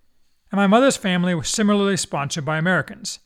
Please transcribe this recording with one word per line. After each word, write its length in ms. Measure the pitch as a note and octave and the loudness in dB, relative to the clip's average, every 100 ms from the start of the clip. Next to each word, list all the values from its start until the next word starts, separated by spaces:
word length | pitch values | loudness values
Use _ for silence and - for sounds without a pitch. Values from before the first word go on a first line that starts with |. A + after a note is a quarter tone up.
| _ _ _ _ _ | _ _ _ _ _
And 80 | G3 | 0
my 80 | G3 | 4
mother's 300 | A3+ C4+ B3+ | 6 4 2
family 380 | F#3+ F3+ F3+ | -2 0 0
was 140 | E3+ - | -2 -4
similarly 480 | - G#3 G#3 G3 F3+ | -2 2 2 0 -2
sponsored 480 | - D#3 C#3 E3+ | -4 -6 -6 -6
by 140 | C#3+ D#3 | -4 -2
Americans, 640 | F3 E3+ B2+ G3+ - - | 0 0 -2 -10 -12 -14